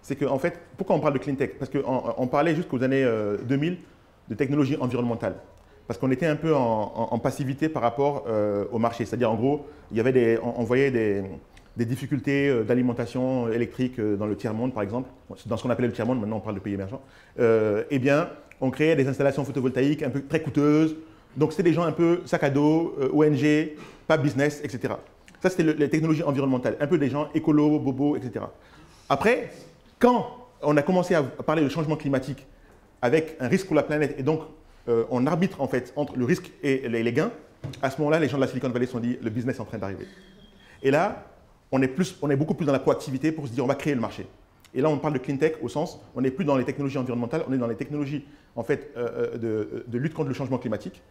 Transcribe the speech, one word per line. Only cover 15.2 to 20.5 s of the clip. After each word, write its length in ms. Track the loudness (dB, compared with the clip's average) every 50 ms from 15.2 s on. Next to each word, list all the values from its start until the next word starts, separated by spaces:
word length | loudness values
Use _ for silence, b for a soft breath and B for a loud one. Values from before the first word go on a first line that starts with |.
| -20 -20 -20 -16 -6
Dans 120 | -6 -6 -4
ce 60 | 0
qu'on 60 | -2
appelait 160 | 0 2 0 0
le 60 | 0
tiers-monde, 280 | -2 -2 0 0 -2
maintenant 160 | -2 -4 -4 -6
on 40 |
parle 140 | -6 -6 -8
de 60 | -6
pays 140 | -6 -6 -6
émergents. 260 | -4 -6 -8 -10 -14 B B B B B B B 2
Euh, 440 | 4 6 6 6 4 4 2 0 0 0
eh 100 | -2 0
bien, 300 | 2 4 2 2 2 -2 -6 -16 -20 -20 -10 -4
on 100 | -2 -2
créait 240 | 0 2 2 4 4
des 120 | 4 2 0
installations 340 | 2 2 2 2 2 0 -4
photovoltaïques 600 | -4 -4 -2 -2 0 0 2 2 2 0 0 -2
un 60 | -4
peu 120 | -4 -6
très 200 | -6 -2 -2 -2
coûteuses. 540 | -2 0